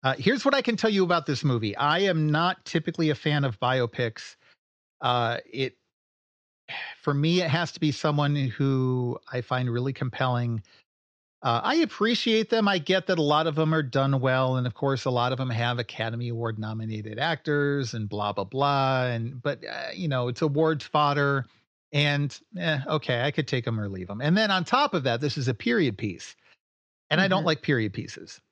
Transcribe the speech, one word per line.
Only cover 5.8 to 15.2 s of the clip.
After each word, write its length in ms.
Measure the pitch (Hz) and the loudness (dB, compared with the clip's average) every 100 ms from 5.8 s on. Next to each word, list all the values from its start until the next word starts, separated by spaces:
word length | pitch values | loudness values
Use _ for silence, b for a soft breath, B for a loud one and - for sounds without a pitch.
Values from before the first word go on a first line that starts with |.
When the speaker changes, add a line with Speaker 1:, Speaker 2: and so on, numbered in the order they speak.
| _ _ _ _ _ _ _ _ - B B - | _ _ _ _ _ _ _ _ -14 B B -6
Speaker 1:
for 140 | - | -2
me, 260 | 143 156 175 | 2 4 2
it 60 | 170 | 2
has 220 | 151 165 | 0 0
to 80 | - | 0
be 120 | 156 | -2
someone 420 | 139 156 147 143 | 2 0 2 2
who 840 | 147 135 - 135 135 127 127 123 120 - | 0 -2 0 0 2 0 0 -2 -6 -6
I 100 | 127 | -8
find 280 | 120 127 127 | -2 -2 0
really 220 | 117 127 | -2 -4
compelling. 680 | 135 135 - 131 123 120 113 - b _ _ _ _ _ _ | -4 -6 -2 0 0 -2 -4 -8 b _ _ _ _ _ _
Uh, 180 | 135 117 | 0 0
I 140 | - 302 | 2 2
appreciate 760 | 302 - 214 240 240 220 214 | 0 0 0 2 2 2 2
them. 160 | 226 202 | 2 2
I 120 | 190 | 0
get 280 | 143 185 180 | 2 0 2
that 120 | 180 | 0
a 40 | |
lot 240 | 147 147 160 | 4 4 2
of 80 | |
them 180 | 151 160 | 0 2
are 100 | 160 | 2
done 360 | 139 135 135 135 | 2 0 2 2
well. 360 | 131 131 131 127 | 2 2 2 0
And 100 | 123 | -2
of 80 | |
course, 300 | - 139 131 | -2 -2 0
a 60 | 135 | 0
lot 200 | 123 | 0